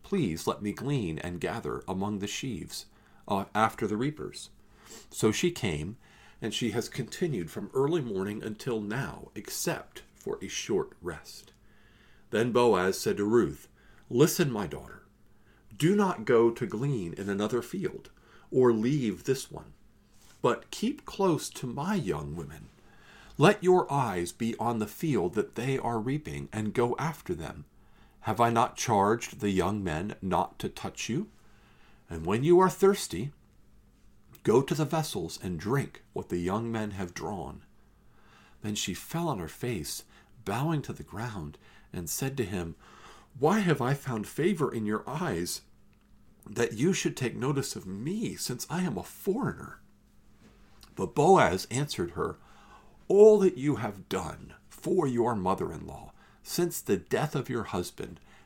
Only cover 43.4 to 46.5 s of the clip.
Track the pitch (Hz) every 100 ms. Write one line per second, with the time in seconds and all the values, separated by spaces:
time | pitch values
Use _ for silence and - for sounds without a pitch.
43.4 | 147 220 180 143 120 143 135 110 101 -
44.4 | 175 170 135 117 104 107 - 151 175 85
45.4 | 87 - - - - _ _ - - -
46.4 | -